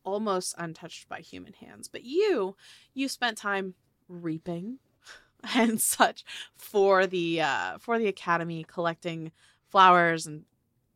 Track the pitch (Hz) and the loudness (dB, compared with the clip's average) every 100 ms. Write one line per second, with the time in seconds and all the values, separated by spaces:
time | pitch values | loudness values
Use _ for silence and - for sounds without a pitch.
0 | 190 208 220 185 180 - 170 160 170 - | -6 -4 -2 -2 -4 -8 -10 -12 -16 -18
1 | - - - - - - - - - - | -16 -16 -16 -18 -20 -20 -20 -20 -16 -16
2 | 240 320 427 285 190 - - - _ 262 | -4 0 2 2 -2 -8 -20 -20 _ -6
3 | 269 - 240 214 208 196 190 180 _ _ | -6 -4 -6 -4 -4 -4 -4 -10 _ _
4 | - 175 170 160 180 170 196 262 _ _ | -20 -10 -8 -6 -8 -8 -10 -12 _ _
5 | - - _ _ 208 247 226 220 - - | -20 -20 _ _ -4 0 2 0 -2 2
6 | 202 - - - - _ - 208 196 190 | 2 0 -14 -16 -16 _ -2 2 6 6
7 | 190 185 170 165 151 120 90 80 - 233 | 4 0 -2 0 0 0 -4 -6 -4 -2
8 | 214 185 - 170 170 165 156 - 170 165 | 0 -2 -2 -2 -2 -8 -10 -4 -4 -4
9 | 175 165 160 - _ _ _ 202 185 180 | -8 -8 -10 -16 _ _ _ 6 8 8
10 | 170 165 160 151 - _ _ _ _ | 6 2 -6 -14 -20 _ _ _ _